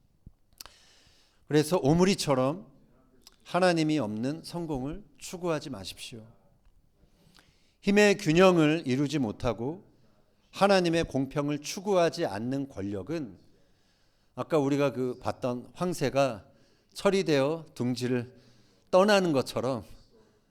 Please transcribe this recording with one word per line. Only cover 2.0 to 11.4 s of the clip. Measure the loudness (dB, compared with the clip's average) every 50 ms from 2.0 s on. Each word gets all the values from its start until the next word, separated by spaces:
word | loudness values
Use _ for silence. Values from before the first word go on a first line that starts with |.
| 4 4 2 2 0 0 0 2 2 0 -2 -4 -10 -18 -20 -20 _ _ _ _ _ _ _ _ _ -20 _ _
하나님이 | _ -4 -2 2 2 2 2 2 2 0 0 0
없는 | -2 -2 -4 -4 -4 -6 -6 -8 -12
성공을 | -12 -10 -10 -8 -6 -6 -6 -6 -8 -10 -12 -16 -20 _ -20
추구하지 | -16 -16 -12 -8 -4 -4 -4 -4 -6 -8
마십시오. | -12 -12 -12 -14 -14 -16 -16 -16 -16 -18 -20 -20 -20 _ _ _ _ _ _ _ _ _ _ _ _ _ _ _ _ _ _ _ _ _ _ _ _ _ _ _ _ _
힘의 | -2 2 4 6 6 6 6 4
균형을 | 2 2 6 6 8 8 8 6 4 4 2 0 0
이루지 | -2 0 0 0 0 0 -2
못하고 | -2 -2 -4 -4 -4 -4 -4 -4 -6 -8 -8 -10 -14 _ _ _ _ _ _ _ _ _ _ _ _ _
하나님의 | -4 0 2 4 4 4 2 2 0 0 -2
공평을 | -2 -4 -4 -4 -4 -4 -4